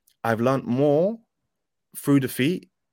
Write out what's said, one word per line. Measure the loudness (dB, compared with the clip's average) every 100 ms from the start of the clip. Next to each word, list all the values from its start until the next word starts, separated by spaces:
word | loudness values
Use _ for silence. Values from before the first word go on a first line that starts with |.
| _ _
I've | -2 0
learned | 0 0
more | -2 0 2 2 0 -4 _ _ _ _ _ _ _ -10
through | 2 2
defeat | 2 -2 -2 -2 -8 _ _